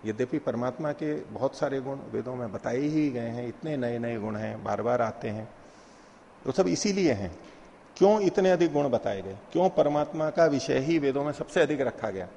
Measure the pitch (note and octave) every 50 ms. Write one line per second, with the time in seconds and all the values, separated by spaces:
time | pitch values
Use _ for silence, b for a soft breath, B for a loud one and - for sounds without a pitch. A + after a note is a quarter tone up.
0 | - G#2+ G#2 G#2+ G2 - - D3 - C#3+ A2+ A#2 A#2+ B2+ B2 - D#3 D3 C#3+ -
1 | D#3 D3+ D3+ D3+ - - - - - C#3 - - D3+ C#3 C#3 C3+ B2+ C#3 C3+ C#3
2 | - - A2+ A2 A2+ B2+ B2+ B2 B2 A2 F#2+ G#2 - A2+ A#2+ C3 D3 D3+ D#3 D#3
3 | D3+ C#3+ B2 A#2+ A#2 A#2 A#2 A#2+ A#2+ A#2 A2+ - - D#3 D3+ C3+ B2 A#2+ A#2+ A#2
4 | A#2 A#2 A#2 A2+ G2+ G#2+ G#2+ G#2+ A2 G#2+ A2 A2 G#2 G2+ G#2 G2+ G#2+ A#2 A#2+ B2
5 | A#2 A2 A2 - - A#2 G#2 A2 A2 - - - B B B B B B B B
6 | B B B B B - - - - - C3 - F#3 F#3 E3+ - - G#3 G3 G3+
7 | F#3 D3+ A#2+ G2 G2 F2 E2 - B B B B B B B - - - - -
8 | F#3 G3 G#3+ G#3+ G3+ F3 F3 G#3 F#3 F#3 F#3 E3 F3 D#3+ D3 D3 D3 C#3 A#2 A2
9 | - G2+ G2+ G2 F#2+ G2 F#2+ - - - - D#3+ F3+ F#3 F3+ - D3 D3 D3 D3
10 | D3 D3 - D#3+ D#3 D#3 D3 - E3 D#3+ C#3+ C3 - - C3 C3 C3+ D3+ E3+ D#3+
11 | C#3+ C#3 B2+ - C#3 D3+ C#3+ - D#3 - - F#3 D#3 C#3+ D3+ C3+ C3+ A#2+ - -
12 | - G#2+ F#2+ F#2+ F2+ F#2 -